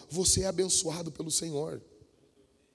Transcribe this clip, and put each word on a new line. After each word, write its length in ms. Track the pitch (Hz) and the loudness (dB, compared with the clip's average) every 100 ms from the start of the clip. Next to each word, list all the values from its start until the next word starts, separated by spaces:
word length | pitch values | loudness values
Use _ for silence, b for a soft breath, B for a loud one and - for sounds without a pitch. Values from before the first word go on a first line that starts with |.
| B | B
Você 320 | 160 180 - | 0 4 4
é 60 | 190 | 2
abençoado 640 | 180 185 - 165 160 165 | 0 2 2 0 -4 -6
pelo 200 | 143 151 | -8 -2
Senhor. 500 | - 165 143 160 123 - - - _ _ _ _ _ _ | -2 0 -2 -4 -6 -12 -20 -20 _ _ _ _ _ _